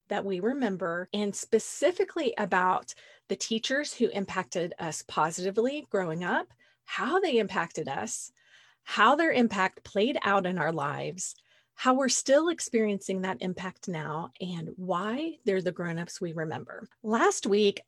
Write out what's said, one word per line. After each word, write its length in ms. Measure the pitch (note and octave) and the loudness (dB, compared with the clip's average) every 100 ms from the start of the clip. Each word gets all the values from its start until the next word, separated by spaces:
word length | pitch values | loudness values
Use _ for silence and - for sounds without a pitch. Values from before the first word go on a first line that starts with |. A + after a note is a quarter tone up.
| - | -6
that 160 | G3+ | -4
we 160 | G3 F3+ | -4 -2
remember, 720 | G#3 C#4+ A#3 F#3 F3+ E3+ F#3 | -2 0 -2 -2 -2 -4 -4
and 220 | G#3 G#3 - | -2 -2 -4
specifically 1000 | - A3 - - D4 F4+ F#4+ E4+ C4+ - | 0 0 0 0 0 2 -2 0 -2 0
about 560 | G3+ F#3 F3+ - - - - - - | 0 2 4 2 -2 -16 -20 -16 -8
the 80 | F#3+ | -6
teachers 580 | - A3+ - C4+ D4 | -2 -4 0 -2 -2
who 140 | - A#3+ | 0 0
impacted 640 | G3+ F#3+ F#3 F3+ F#3 E3+ - | 0 -4 -4 -4 -4 -4 -4
us 240 | E3 D#3 - | -8 -8 -6
positively 800 | - D#3 E3+ F#3+ G3+ A#3+ D4 C#4+ | 0 0 0 -4 0 0 0 -2
growing 340 | G3+ F3+ E3 | -2 -2 -2
up, 300 | F3+ C#4 F4+ _ _ _ - | -2 -2 -4 _ _ _ -10
how 340 | - A3 F#4 | -6 0 2
they 180 | F#4+ A#3+ | 2 2
impacted 520 | G3 F#3 E3+ - D3 | 2 0 -4 -4 -6
us, 420 | C#3 A3 - - _ _ - _ _ | -4 -6 -8 -12 _ _ -20 _ _
how 300 | - - A3 D4 | -6 4 6 6
their 160 | E4 | 4
impact 500 | - A#3 G3+ F#3 - | 4 2 2 0 -2
played 340 | - G3 A3+ D4 | -6 0 2 2
out 220 | G3+ G3 F3+ | 2 2 2
in 120 | F3+ | 0
our 140 | D3+ | 0
lives, 640 | E3 C#3+ C#3 D3 F3+ - - _ _ _ - | 0 -2 -4 -6 -8 -10 -12 _ _ _ -2
how 200 | B3+ B3+ | 2 4
we're 120 | C4+ | 4
still 420 | - - C#4 E4 | 2 6 6 6
experiencing 720 | E4 - A#3 G#3+ G3 - F#3+ | 0 0 2 2 0 -2 -4
that 180 | F#3 F3+ | -2 -2
impact 460 | F#3 F3+ F#3 - - | -2 -4 -6 -10 -6
now, 420 | D#3+ D3+ D3+ E3+ - | -6 -4 -6 -8 -8
and 300 | F#3 E3+ E3 - | -8 -6 -8 -8
why 580 | F#3 F3 G#3 B3+ E4 D#4 | -4 -2 -2 -4 -4 -6
they're 160 | G#3+ F#3+ | 0 0
the 120 | F3+ | 0
grown-ups 500 | E3+ F3 E3 E3+ - | -4 -4 -4 -6 -8
we 100 | F3 | -6
remember. 560 | D#3+ D#3+ - - - - _ | -4 -4 -6 -8 -14 -16 _
Last 460 | A3 A3+ F4+ G4 A#3 | -2 2 4 2 2
week, 340 | G3+ G#3 G3+ | 4 4 2